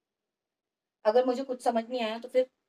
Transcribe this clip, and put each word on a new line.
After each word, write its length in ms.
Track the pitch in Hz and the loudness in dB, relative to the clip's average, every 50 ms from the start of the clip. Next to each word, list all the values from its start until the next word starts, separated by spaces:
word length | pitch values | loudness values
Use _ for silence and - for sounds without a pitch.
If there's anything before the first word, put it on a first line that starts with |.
| _ _ _ _ _ _ _ _ _ _ _ _ _ _ _ _ _ _ _ _ - | _ _ _ _ _ _ _ _ _ _ _ _ _ _ _ _ _ _ _ _ 0
अगर 200 | 214 214 247 254 | 2 4 4 4
मुझे 180 | 262 240 240 269 | 2 0 -2 -4
कुछ 200 | 254 254 254 - | -6 -6 -4 -2
समझ 200 | 254 233 226 226 | -2 -2 -2 -2
नहीं 160 | 233 254 247 | -4 -6 -4
आया 160 | 226 214 226 233 | -4 -4 -6 -8
तो 80 | 240 240 | -8 -4
फिर 200 | - 254 254 - _ _ _ | 0 0 0 -2 _ _ _